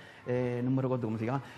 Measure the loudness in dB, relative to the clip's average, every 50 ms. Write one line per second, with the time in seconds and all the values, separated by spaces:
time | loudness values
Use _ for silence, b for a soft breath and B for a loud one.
0 | B B B B B -2 0 0 2 0 0 0 2 2 2 2 4 2 2 2
1 | 0 0 0 0 0 0 0 -2 B B B